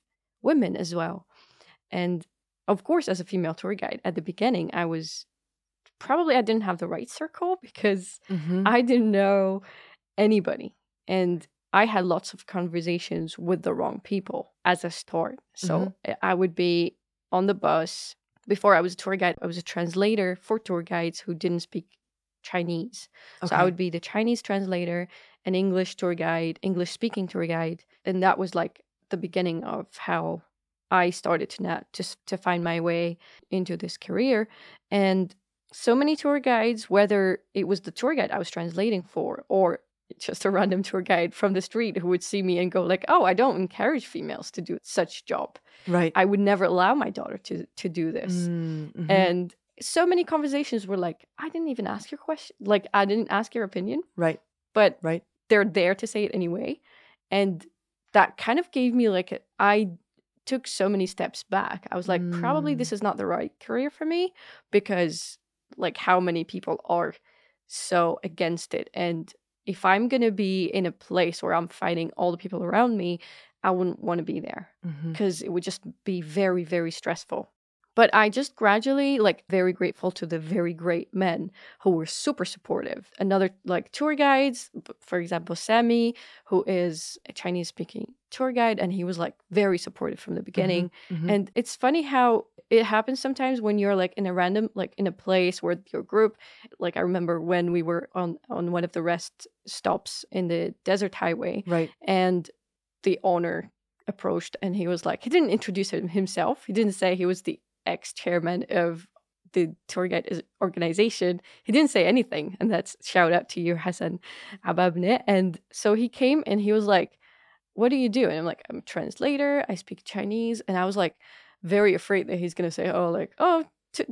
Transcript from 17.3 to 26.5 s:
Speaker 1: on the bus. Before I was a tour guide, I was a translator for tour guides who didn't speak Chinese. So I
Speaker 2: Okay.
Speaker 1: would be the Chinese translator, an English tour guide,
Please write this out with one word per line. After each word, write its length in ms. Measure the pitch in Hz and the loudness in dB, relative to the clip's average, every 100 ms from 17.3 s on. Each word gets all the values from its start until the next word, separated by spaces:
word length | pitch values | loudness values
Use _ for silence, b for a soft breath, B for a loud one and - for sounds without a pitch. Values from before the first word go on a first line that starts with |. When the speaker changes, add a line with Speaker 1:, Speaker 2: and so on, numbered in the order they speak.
Speaker 1:
on 140 | 180 196 | 0 2
the 60 | 196 170 | 2 2
bus. 460 | 160 165 - - - _ _ - | 2 0 -8 -14 -18 _ _ -4
Before 280 | 196 208 175 | 2 6 6
I 60 | |
was 120 | 180 | 4
a 40 | 180 | -2
tour 120 | - 190 | -4 0
guide, 180 | 180 - | 0 0
I 60 | 170 | -6
was 100 | 175 | -8
a 40 | - | -8
translator 640 | 175 170 175 208 220 185 180 - | -4 -2 2 2 2 0 -2 -4
for 100 | 220 | -4
tour 220 | 220 175 | -2 -6
guides 360 | 170 175 170 - | -4 -4 -4 -6
who 120 | - | -8
didn't 280 | 165 180 170 | -4 -2 -2
speak 260 | - 170 - _ _ _ _ _ | -4 -12 -12 _ _ _ _ _
Chinese. 680 | - 180 175 170 226 - - B B B 180 | -8 -6 -4 -4 -6 -12 -20 B B B -2
So 100 | 156 | 2
I 40 | |
Speaker 2:
Okay. 40 | 180 | 2
Speaker 1:
would 120 | 175 | 2
be 120 | 180 | -2
the 100 | 165 | -4
Chinese 420 | - 208 226 240 | -6 -2 0 0
translator, 640 | - 196 190 180 170 175 180 B B B - | -2 -4 -2 -2 -2 -4 -6 B B B -2
an 100 | 185 | 0
English 400 | 190 185 185 - | 2 2 -2 -2
tour 180 | 180 | -2
guide, 460 | 170 165 165 165 | 0 0 0 -2